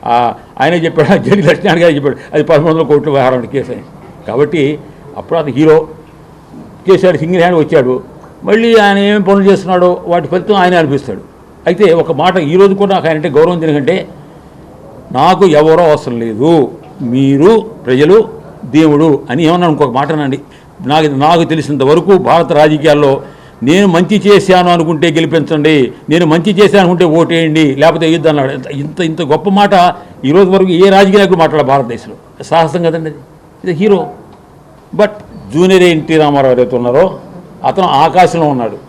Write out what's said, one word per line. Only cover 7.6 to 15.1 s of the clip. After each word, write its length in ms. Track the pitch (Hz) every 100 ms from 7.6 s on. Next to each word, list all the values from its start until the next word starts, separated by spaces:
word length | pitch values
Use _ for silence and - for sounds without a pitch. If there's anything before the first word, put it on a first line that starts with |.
| 151 160 127 127 - - - -
మళ్ళీ 320 | 190 208 233 226
ఆయన 220 | 202 196
ఏం 240 | 202 208
పనులు 280 | 190 202 196
చేస్తున్నాడో 520 | 190 170 180 180 180 -
వాటి 220 | 175 143
ఫలితం 260 | 180 175
ఆయన 240 | 202 180 180
అనిపిస్తాడు. 420 | 151 139 - 95 - - - - -
అయితే 260 | 180 202
ఒక 200 | 170 165
మాట, 240 | 143 170 185
ఈరోజు 380 | 147 180 196
కూడా 200 | 190 202
నాకు 120 | 190 147
ఆయనంటే 220 | 156 160
గౌరవం, 360 | 139 165 175
ఎందుకంటే 440 | 160 147 131 185 - - - - - - - - - - -